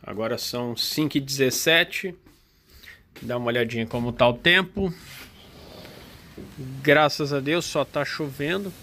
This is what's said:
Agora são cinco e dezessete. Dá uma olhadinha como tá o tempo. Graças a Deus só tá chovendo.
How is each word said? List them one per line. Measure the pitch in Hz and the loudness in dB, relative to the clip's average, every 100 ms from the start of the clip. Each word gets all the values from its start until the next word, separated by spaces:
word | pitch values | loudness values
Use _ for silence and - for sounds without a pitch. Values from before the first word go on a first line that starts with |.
| - | -10
Agora | 95 113 117 | -6 -4 -4
são | - 123 120 117 | -4 -4 -4 -4
cinco | - - 151 143 | -4 0 0 0
e | |
dezessete. | 135 139 131 123 - 165 170 - 190 175 _ _ _ _ _ - - - _ - | -2 0 2 2 4 4 4 -2 -8 -10 _ _ _ _ _ -20 -20 -20 _ -16
Dá | 123 120 | -6 -4
uma | 120 | 0
olhadinha | 120 117 117 113 | 0 0 0 -2
como | 123 120 | -2 -4
tá | 117 120 | 4 4
o | 123 | 6
tempo. | 175 180 180 - 190 170 - - - - - - - - - - - - - - - - 131 135 | 4 4 4 -2 -4 -4 -14 -18 -20 -20 -20 -20 -20 -18 -18 -18 -20 -20 -20 -18 -18 -14 -12 -4
Graças | 135 143 151 - 147 | 4 6 6 2 -2
a | 143 | -2
Deus | 135 170 160 | 0 -2 0
só | 160 | -2
tá | 135 151 139 | -2 -2 -4
chovendo. | - 151 135 143 185 196 165 | -4 -8 -4 -4 -4 -6 -12